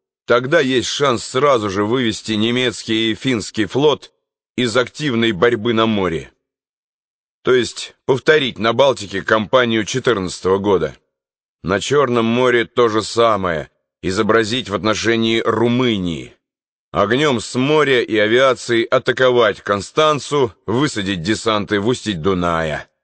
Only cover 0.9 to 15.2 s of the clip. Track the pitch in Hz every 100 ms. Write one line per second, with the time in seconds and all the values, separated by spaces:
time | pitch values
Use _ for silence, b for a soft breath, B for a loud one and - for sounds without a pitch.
0.9 | - 139 113 - 131 143 127 104 95 104
1.9 | 131 117 101 - 107 113 123 127 101 -
2.9 | 110 113 104 135 117 87 - 101 127 147
3.9 | 127 - _ _ _ _ - 123 120 120
4.9 | - 151 113 113 92 120 117 110 110 113
5.9 | 107 92 80 65 _ _ _ _ _ _
6.9 | _ _ _ _ _ - 127 110 - -
7.9 | - - 131 - 156 131 90 113 117 139
8.9 | 113 95 95 - 110 101 131 120 113 101
9.9 | 131 123 104 90 - 92 98 101 90 76
10.9 | 64 _ _ _ _ _ _ 78 98 -
11.9 | 143 131 120 113 120 127 120 113 - 120
12.9 | 107 98 113 117 104 92 80 65 _ _
13.9 | _ 90 95 104 113 107 127 98 98 104
14.9 | 98 101 117